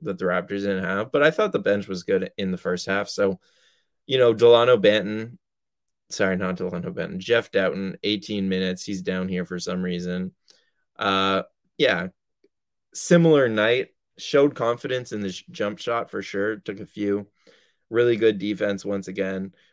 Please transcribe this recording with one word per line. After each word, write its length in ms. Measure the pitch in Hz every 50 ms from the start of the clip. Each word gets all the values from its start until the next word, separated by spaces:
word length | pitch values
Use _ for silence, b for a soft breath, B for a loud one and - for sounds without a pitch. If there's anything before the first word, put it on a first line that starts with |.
| 160
that 160 | 101 92 87
the 60 | 92
Raptors 360 | 90 92 90 90 - 101 98
didn't 220 | 101 101 95 92 95
have. 280 | 92 95 101 110 127
But 120 | - 143 147
I 80 | 160
thought 200 | 160 - 214 196
the 80 | - 110
bench 280 | 98 101 101 101 98
was 160 | - 95 87 -
good 280 | - 98 92 92 - -
in 140 | - 98 95
the 60 | 92 -
first 260 | - 95 90 90 -
half. 240 | 98 95 101 101 -
So, 300 | - - 101 95 95 b b b b b b b b b b b _ _ _
you 140 | - 131 131
know, 160 | 123 117 113
Delano 420 | 107 117 117 117 117 120 123 127
Banton, 640 | 104 95 104 107 107 95 104 107 110 110 120 123 - _ _ _ _ _ _ _ _ _ _ _ _ _ _
sorry, 280 | - - 101 95 92
not 200 | 92 95 92 92
Delano 360 | 90 90 92 90 87 87 90 90
Banton, 240 | 87 85 85 82
Jeff 340 | 92 95 110 117 117 110 -
Doughton, 460 | - 98 95 90 - 95 98 95 - - -
eighteen 460 | 104 107 98 - - 104 101 95 95
minutes. 360 | 95 92 95 92 92 90 -
He's 160 | - 101 92
down 260 | 92 98 92 92 92
here 180 | 92 92 90 87
for 120 | - 92 87
some 220 | - 92 92 92
reason. 520 | 92 90 87 87 87 90 90 92 92 92 - _ b b b b b b b b b b _
Uh, 480 | - 107 98 95 95 95 95 95 95 - - _ _ _ _ _
yeah, 320 | - 143 117 95 85 90 185 - _ _ _ _ _ _ _ _ _ _ _ _ _ _ _ -
similar 540 | - - - 175 170 165 165 151 143 131
night. 420 | 113 110 107 107 113 123 127 - - _ _ _ _ _
Showed 380 | - - - - 143 143 147 143
confidence 580 | - 117 117 120 120 - 127 127 127 123 - 113
in 80 | 104
the 100 | 101 95
sh-, 140 | 90 - - -
jump 280 | - - 107 104 104 -
shot 300 | - 120 117 117 - -
for 120 | - 98
sure. 360 | 92 - - 98 101 107 110
Took 240 | 101 - - 98 101
a 40 | 98
few. 420 | - _ 104 101 101 101 104 101 - b b b b b b b b b b b _
Really 280 | 113 117 120 120 120
good 200 | 104 113 110 104
defense 460 | 95 98 104 104 92 104 101 101 95 -
once 240 | 98 101 98 92
again. 460 | 95 95 98 95 95 95 95 95 95 b b b b